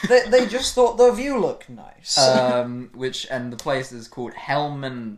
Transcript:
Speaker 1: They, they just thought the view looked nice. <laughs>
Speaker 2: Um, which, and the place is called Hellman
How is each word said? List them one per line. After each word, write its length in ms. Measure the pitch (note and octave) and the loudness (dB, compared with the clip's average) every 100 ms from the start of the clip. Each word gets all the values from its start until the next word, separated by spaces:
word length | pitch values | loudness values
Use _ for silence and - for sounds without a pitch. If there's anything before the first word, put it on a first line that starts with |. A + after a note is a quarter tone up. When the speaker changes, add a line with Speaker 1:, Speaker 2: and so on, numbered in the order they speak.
| - | 4
Speaker 1:
They, 200 | B3 A#3+ | 4 6
they 180 | B3 A#3+ | 4 4
just 300 | A#3 C4 - | -2 -4 2
thought 200 | B3 A#3 | 2 6
the 140 | B3 | 4
view 300 | G#3+ C#4 C4+ | 4 -2 -2
looked 280 | E3+ - - | -2 -4 -12
nice. 480 | A#2+ E2 - - - | -20 -20 -20 -4 2
<laughs> 0 | |
Speaker 2:
Um, 760 | C3 B2+ B2+ B2 B2 B2 B2 | 4 4 2 0 -2 -6 -12
which, 320 | A#2 C3 B2+ - | -8 -8 -6 -8
and 240 | C3 B2 | -8 -8
the 40 | A#2+ | -8
place 340 | D3+ C#3 C3 | -4 -4 -4
is 160 | A#2+ A2 | -12 -16
called 280 | - A#2+ | -10 -10
Hellman 840 | - - C#3+ D3 C#3+ C3+ B2+ A2+ | -10 -4 -2 -2 -6 -10 -8 -12